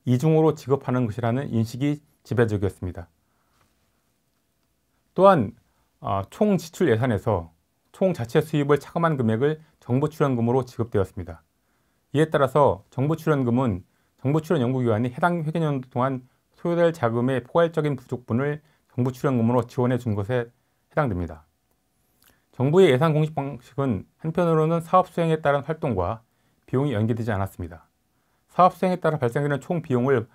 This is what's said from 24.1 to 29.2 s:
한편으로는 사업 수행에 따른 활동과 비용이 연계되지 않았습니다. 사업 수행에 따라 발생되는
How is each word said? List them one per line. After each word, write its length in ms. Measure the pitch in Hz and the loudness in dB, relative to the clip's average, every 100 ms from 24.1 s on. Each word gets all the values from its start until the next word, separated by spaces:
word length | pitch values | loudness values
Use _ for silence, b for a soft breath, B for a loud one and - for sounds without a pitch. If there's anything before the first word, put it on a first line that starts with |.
| _ | _
한편으로는 640 | 160 165 175 160 156 170 | -8 -2 2 2 2 0
사업 280 | 165 185 180 | 2 2 2
수행에 320 | - 165 160 | -2 0 0
따른 200 | 151 143 | 2 0
활동과 580 | 135 160 147 95 90 113 _ _ _ _ _ | -2 -4 -2 -2 -2 -4 _ _ _ _ _
비용이 260 | 127 147 | -2 0
연계되지 380 | 104 110 120 113 | 0 0 -2 -2
않았습니다. 560 | 98 98 - 85 82 _ _ _ _ _ _ _ | -2 -4 -6 -12 -14 _ _ _ _ _ _ _
사업 280 | - 180 185 | 4 4 4
수행에 220 | 185 180 | -2 0
따라 200 | 160 | -2
발생되는 420 | 151 | 0